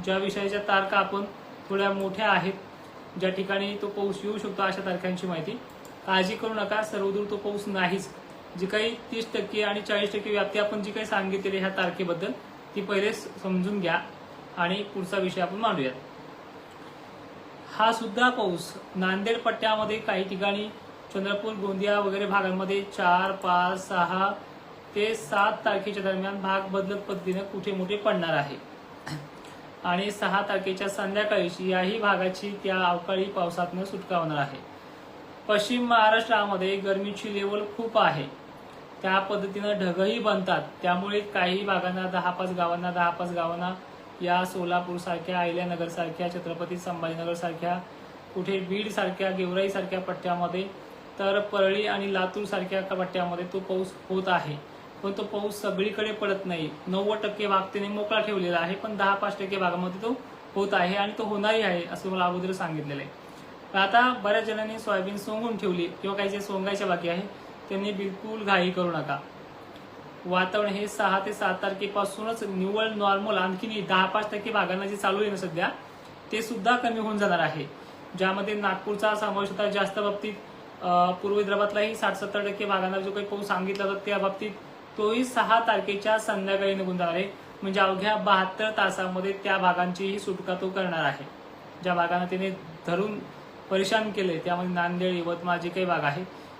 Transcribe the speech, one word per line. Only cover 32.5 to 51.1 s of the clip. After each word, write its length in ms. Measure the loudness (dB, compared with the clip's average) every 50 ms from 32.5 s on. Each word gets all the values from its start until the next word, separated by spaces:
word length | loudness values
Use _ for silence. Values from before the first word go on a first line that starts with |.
| -6 -4 -2
त्या 120 | 0 2
अवकाळी 480 | 4 4 4 2 2 0 0 0 0 0
पावसातनं 600 | 0 0 0 0 0 0 -2 -2 -2 -2 -4 -4
सुटका 340 | -4 -6 -6 -4 0 0 0
होणार 180 | 0 0 0
आहे. 200 | 0 -2 -2 -4 -10 -14 -16 -16 -18 -18 -18 -18 -18 -18 -16 -16 -16 -16 -16 -16 -6 0 2
पश्चिम 380 | 2 2 2 2 2 2 4
महाराष्ट्रामध्ये 920 | 6 8 8 8 8 8 6 6 6 4 4 4 2 0 0 0 0 0
गरमीची 580 | 0 2 2 2 2 0 -2 -4 -6 -6 -4 -2
लेवल 300 | -2 0 0 0 -2 -2 -4 -4
खूप 220 | -4 -2 2 4 6
आहे, 260 | 6 6 4 2 -2 -6 -8 -14 -16 -16 -18 -18 -18 -18 -18 -18 -18 -16 -10 -4
त्या 160 | 0 2 4 4
पद्धतीनं 540 | 4 2 0 0 -2 -2 -4 -2 -2 0
ढगही 460 | 0 2 2 2 2 4 2 2 2 2
बनतात, 440 | 2 2 2 2 2 2 2 2 0 -4 -6 0
त्यामुळे 380 | 2 2 2 2 2 0 0 0
काही 440 | 0 0 0 2 2 2 2 2 2
भागांना, 380 | 2 2 2 2 0 0 -2
दहा 280 | -2 0 0 0 0 0
पाच 200 | 0 0 -2 -2
गावांना, 400 | 0 0 2 2 2 0 -2 0
दहा 200 | 2 2 2 2
पाच 220 | 2 0 -2 -2
गावांना, 420 | 0 0 0 0 0 -2 -2 -2 -4 -6 -10 -14 -16 -16 -16 -16 -10 -4
या 220 | 0 2 4 4 2
सोलापूरसारख्या, 960 | 2 -2 -2 0 2 2 2 0 0 -4 -4 -2 -4 -4 -4 -2 -2 0 0
अहिल्यानगरसारख्या, 920 | 2 2 0 0 -2 -2 -2 -2 -2 -2 -2 -2 -4 -4 -2 -2 -4 -4
छत्रपती 460 | -4 -4 -6 -6 -6 -4 -4 -4 -6
संभाजीनगरसारख्या, 1000 | -6 -4 -6 -4 -4 -4 -4 -4 -4 -4 -4 -2 -2 -2 -4 -2 -2 -2 0 0 -2 -4 -8 -14 -18 -18 -16 -18 -18 -16 -8 -6
कुठे 260 | -4 -2 0 0 -2
बीडसारख्या, 720 | 0 -2 -2 -2 -2 -2 -2 0 0 0 0 0 0 0
गेवराईसारख्या 680 | 0 0 0 0 2 2 2 2 0 -2 -2 -2 -4 -4
पट्ट्यामध्ये, 640 | -2 -4 -4 -2 -2 -2 0 0 0 0 0 -2 -4 -6 -8 -12 -16 -16 -16 -16 -18 -10